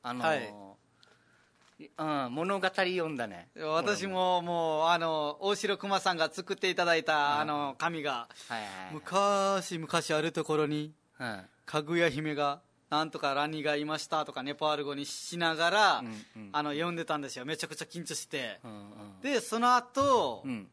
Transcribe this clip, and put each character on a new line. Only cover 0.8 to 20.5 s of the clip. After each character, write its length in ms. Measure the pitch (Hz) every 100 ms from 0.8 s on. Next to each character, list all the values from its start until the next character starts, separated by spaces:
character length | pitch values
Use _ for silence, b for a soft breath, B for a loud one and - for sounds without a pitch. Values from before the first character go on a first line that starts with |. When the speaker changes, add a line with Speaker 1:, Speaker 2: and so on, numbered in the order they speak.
| _ _ b b b b b b b _
Speaker 2:
い。 60 |
Speaker 1:
い-、 40 | - -
う 60 | 156 147 123
ん、 60 |
物 260 | 131 170 196
語 60 | 185
読 420 | 196 185 185 160
ん 60 | 143
だ 100 | 113
ね。 240 | 90 85 -
Speaker 2:
私 500 | 156 156 190 196 196
も、 340 | 185 185 180
も 440 | 175 175 160 156
う、 40 | 165
あ 100 | 170
の、 380 | 165 156 147 147
大 160 | 196 202
城 200 | 208 208
熊 240 | 196 190
さ 140 | 190
ん 20 | 175
が 140 | 160
作 220 | - 180
っ 20 | 196
て 140 | 190
い 40 |
た 120 | 180 175
だ 100 | 165
い 80 |
た、 100 | 160
Speaker 1:
う 40 | 156
ん。 220 | 143 147
Speaker 2:
あ 40 |
の、 320 | 156 147 143 127
紙 240 | 165 165
が、 260 | 147 123 117 - -
Speaker 1:
は 100 | 117
い、 20 |
は 60 | 104
い、 180 | 95
は 60 | 92
い。 20 | 156 - 185 202 202 196 196 180 170
Speaker 2:
「昔 20 |
々 400 | 156 170 160 156
あ 40 |
る 100 | 160
と 120 | 160
こ 120 | 156 151
ろ 100 | 151
に、 280 | 151 151 - _ _
Speaker 1:
う 60 |
ん。 240 | 123 101 95 _ -
Speaker 2:
か 160 | 156
ぐ 160 | 151 170
や 100 | 170
姫 260 | 135 156
が、 280 | 147 147 143 _ _ _
な 120 | 151
ん 80 | 156
と 80 | 156
か 140 | 147
ラ 140 | 139 147
ニ 160 | 156
が 120 | 151
い 120 | 147 151
ま 120 | 156
し 80 | -
た」 200 | 156 147
と 80 |
か、 80 | -
ネ 120 | 131
パ 160 | 143 156
ー 60 | 151
ル 80 |
語 100 | 143
に 120 | 143 143
し 320 | - - 170
な 180 | 165 160
が 140 | 170
ら、 280 | 196 208 139
Speaker 1:
う 20 |
ん、 240 | 117 107 110 -
う 20 |
ん。 100 | 104
Speaker 2:
あ 100 | 147
の、 100 | 151
読 200 | 143 170
ん 40 | 170
で 100 | 160
た 100 | 151
ん 60 |
で 80 | 139
す 80 | 127
よ。 80 | 127
め 100 | 156
ち 80 |
ゃ 40 | 165
く 60 |
ち 60 | 156
ゃ 60 | 156
緊 180 | 170
張 100 | 160
し 140 | 151 -
て。 320 | 151 120 95
Speaker 1:
う 60 | 120
ん、 20 |
う 40 | 104 101 107 104 95
ん。 20 |
Speaker 2:
で、 180 | 262 262
そ 180 | - 226
の 160 | 240
後、 680 | 247 240 - 285 254 151 107
Speaker 1:
う 40 |
ん。 220 | 135